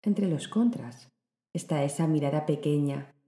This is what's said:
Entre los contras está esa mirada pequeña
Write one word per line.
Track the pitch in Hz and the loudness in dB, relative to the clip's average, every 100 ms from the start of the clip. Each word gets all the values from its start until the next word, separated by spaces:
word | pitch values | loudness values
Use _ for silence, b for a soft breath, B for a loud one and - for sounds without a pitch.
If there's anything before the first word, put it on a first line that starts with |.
Entre | - 202 196 | 0 0 2
los | 151 - | 0 -2
contras | 214 240 233 120 120 - _ _ _ _ | 2 2 0 -10 -14 -20 _ _ _ _
está | 170 - 156 | -10 -2 0
esa | 143 - 165 | 0 0 2
mirada | 156 143 151 151 | 2 2 0 0
pequeña | 147 151 147 143 139 139 _ | -2 0 0 0 -4 -10 _